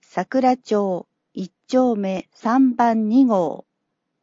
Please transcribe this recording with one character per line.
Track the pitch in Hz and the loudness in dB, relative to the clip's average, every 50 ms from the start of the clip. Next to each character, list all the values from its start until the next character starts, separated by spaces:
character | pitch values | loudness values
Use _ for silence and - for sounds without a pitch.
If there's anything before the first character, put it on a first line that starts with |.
| _ | _
桜 | _ - - 185 - - 262 254 254 254 254 | _ -8 -8 -6 -4 -2 0 0 0 0 -2
町 | _ - 214 208 202 190 185 170 - - _ _ _ _ _ | _ -4 -2 -2 -2 -2 -4 -6 -8 -12 _ _ _ _ _
一 | - 190 175 - _ _ - | -12 -12 -12 -14 _ _ -4
丁 | 262 254 254 247 233 | 0 0 2 0 0
目 | 208 196 190 190 185 - _ _ | -2 -4 -6 -6 -8 -8 _ _
三 | _ - 226 240 262 269 254 240 | _ -4 0 2 2 2 2 2
番 | - 240 233 226 220 220 208 | 2 0 0 0 0 -2 2
二 | 226 262 269 | 2 2 4
号。 | 240 220 190 170 151 - - - _ _ _ _ _ _ _ _ _ _ _ | 4 2 0 0 -2 -4 -8 -14 _ _ _ _ _ _ _ _ _ _ _